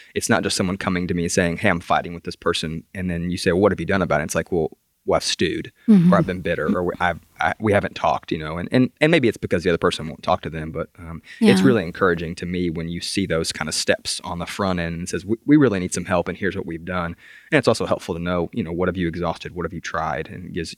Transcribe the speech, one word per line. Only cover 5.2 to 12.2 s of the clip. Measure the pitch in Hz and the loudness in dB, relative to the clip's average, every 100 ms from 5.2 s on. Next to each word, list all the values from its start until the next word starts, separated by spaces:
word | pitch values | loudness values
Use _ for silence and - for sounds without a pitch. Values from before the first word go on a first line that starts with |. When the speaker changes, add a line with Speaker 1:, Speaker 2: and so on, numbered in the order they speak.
Speaker 1:
stewed, | - - 82 117 - - - | 0 -2 -2 -2 -8 -4 6
Speaker 2:
Mm-hmm. | 202 175 | 6 8
Speaker 1:
or | 196 | 4
I've | 95 | 2
been | 92 | -2
bitter, | 90 78 76 90 | -2 -2 0 0
or | |
we, | 87 - | 0 0
I've, | 90 82 _ - | 0 -2 _ -4
I, | 85 - | -2 0
we | 107 | 2
haven't | 101 92 | 2 2
talked," | - 82 67 - | -2 0 0 -2
you | 82 | -6
know, | 76 85 | -4 -6
and, | - | 0
and, | 127 127 - | 2 2 2
and | 156 | 2
maybe | 170 117 | 4 4
it's | - | 0
because | 101 90 | -2 0
the | 90 | 2
other | 82 | 2
person | 90 - 78 | 2 0 -6
won't | 69 | -6
talk | - 82 | -2 -2
to | 82 | -2
them, | 80 78 | -8 -8
but, | 78 78 - | -8 -8 -10
um, | 85 85 - - | -14 -14 -12 2
it's | 214 190 | 4 6
Speaker 2:
Yeah. | 185 | 6
Speaker 1:
really | 113 | 4
encouraging | 85 - 95 85 | 0 0 2 2